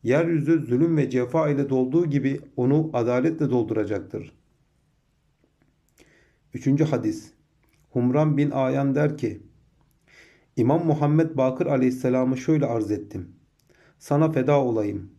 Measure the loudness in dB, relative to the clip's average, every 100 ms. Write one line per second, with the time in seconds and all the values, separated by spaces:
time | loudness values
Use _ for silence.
0 | 0 0 2 0 2 0 2 0 2 2
1 | 0 -2 0 0 0 0 0 0 0 0
2 | 0 0 -2 -4 -8 -2 2 2 0 -2
3 | 0 0 0 -2 0 0 0 -2 -2 -4
4 | -6 -12 -14 _ _ _ _ _ _ _
5 | _ _ _ _ _ _ _ _ _ _
6 | _ _ _ _ _ -4 0 2 2 0
7 | -2 -6 -12 _ _ _ _ _ _ 0
8 | 2 2 2 2 0 0 0 0 0 0
9 | 0 -2 -6 -8 -16 _ _ _ _ _
10 | _ -20 -20 _ _ 0 2 2 2 2
11 | 2 2 2 0 0 0 -2 2 2 0
12 | 0 0 0 -2 0 0 2 -2 -2 -4
13 | -6 -12 -14 -18 _ _ _ _ _ _
14 | -2 2 2 0 2 2 2 0 -2 -6
15 | -12